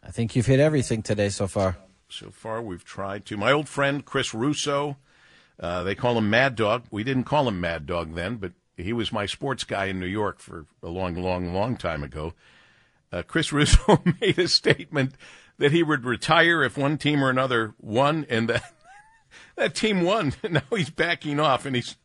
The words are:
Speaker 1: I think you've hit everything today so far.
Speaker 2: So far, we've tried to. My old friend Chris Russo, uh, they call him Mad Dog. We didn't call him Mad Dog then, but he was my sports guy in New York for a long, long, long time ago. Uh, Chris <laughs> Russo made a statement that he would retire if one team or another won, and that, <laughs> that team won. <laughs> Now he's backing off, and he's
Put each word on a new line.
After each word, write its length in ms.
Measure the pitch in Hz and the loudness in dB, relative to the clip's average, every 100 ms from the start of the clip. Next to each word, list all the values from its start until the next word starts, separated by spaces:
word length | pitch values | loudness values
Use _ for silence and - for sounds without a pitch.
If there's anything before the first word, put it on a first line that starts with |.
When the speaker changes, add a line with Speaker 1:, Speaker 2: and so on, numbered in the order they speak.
Speaker 1:
I 80 | - | -12
think 240 | - 117 | -4 -2
you've 120 | 131 117 | 0 4
hit 120 | 135 | 4
everything 420 | 151 151 117 113 | 6 2 0 -2
today 260 | - 104 101 | -2 0 0
so 180 | 98 98 | 0 -4
far. 300 | 107 95 90 - _ _ | 0 0 -2 -12 _ _
Speaker 2:
So 220 | - 101 | -16 -16
far, 300 | 101 110 110 | -16 -8 -8
we've 240 | 117 90 | -8 -10
tried 400 | - - 98 101 - | -12 -10 -8 -8 -8
to. 100 | 107 | -2
My 160 | 113 | 2
old 160 | 143 147 | 2 0
friend 360 | - 139 143 | -2 0 -2
Chris 300 | - 135 127 | -4 -4 -4
Russo, 640 | 113 135 147 147 143 147 139 _ _ _ - _ _ | -2 -2 -2 -2 -2 -4 -8 _ _ _ -20 _ _
uh, 220 | 85 90 | -6 -4
they 120 | 90 | -4
call 220 | 104 123 117 | -2 0 2
him 120 | 107 | 4
Mad 260 | 113 135 113 | 4 2 2
Dog. 280 | 107 120 - | 0 0 -4
We 140 | 104 | -6
didn't 200 | 117 131 | -2 -2
call 220 | 120 147 131 | 0 0 0
him 140 | 95 | 0
Mad 260 | 87 82 73 | -4 -4 -4
Dog 280 | 87 80 | -6 -4
then, 220 | 82 90 117 | -6 -6 -6
but 160 | 95 - _ - | -10 -14 _ -10
he 160 | 87 | -6
was 180 | 117 101 | -4 -2
my 140 | 110 101 | -2 -4
sports 380 | - 139 127 | -4 -6 -6
guy 220 | - 101 98 | -4 -2 -2
in 140 | 95 | -4
New 60 | 90 | -4
York 320 | 104 104 - | -2 -4 -6
for 240 | - 90 76 _ | -16 -18 -18 _
a 60 | 85 | -10
long, 260 | 87 92 | -4 -4
long, 380 | 85 90 90 90 | -2 -2 -2 -2
long 240 | 90 113 120 | -2 -2 -2
time 260 | 90 78 | -4 -4
ago. 300 | 71 73 78 - _ - _ _ _ _ _ | -6 -8 -8 -10 _ -20 _ _ _ _ _
Uh, 100 | 87 | -10
Chris 300 | - 160 156 | -4 -4 -2
<laughs> 0 | |
Russo 500 | 147 147 - - 185 180 - | 0 6 6 6 4 4 0
made 180 | 262 247 | 0 2
a 100 | 180 | 2
statement 680 | - - - - 151 135 - - - - _ | 2 2 0 0 -2 -2 -4 -20 -20 -20 _
that 120 | 143 | 2
he 100 | 160 | 4
would 220 | 156 147 | 4 0
retire 580 | 120 113 - 160 165 170 | 0 -4 4 6 6 6
if 120 | 131 - | 2 0
one 200 | 139 156 | 0 0
team 240 | 147 147 | 2 2
or 80 | 135 | 2
another 440 | 127 131 120 110 - | 2 2 0 0 -6
won, 480 | - 107 143 160 143 | -4 2 2 0 -2
and 200 | 113 113 | 0 0
that, 240 | 117 - _ - - - | -2 -4 _ -20 -20 -20
<laughs> 420 | _ _ - - - | _ _ -20 -20 -4
that 180 | 220 | -4
team 260 | - 220 196 | 0 0 2
won. 300 | 170 220 151 - | 2 2 0 -4
<laughs> 120 | - | -2
Now 120 | 160 - | -4 -2
he's 200 | 190 143 | -4 -4
backing 480 | - 165 170 156 143 | -2 -2 -2 -2 0
off, 260 | 151 123 | 2 2
and 120 | 143 127 | 0 -4
he's 200 | 117 - | -4 -14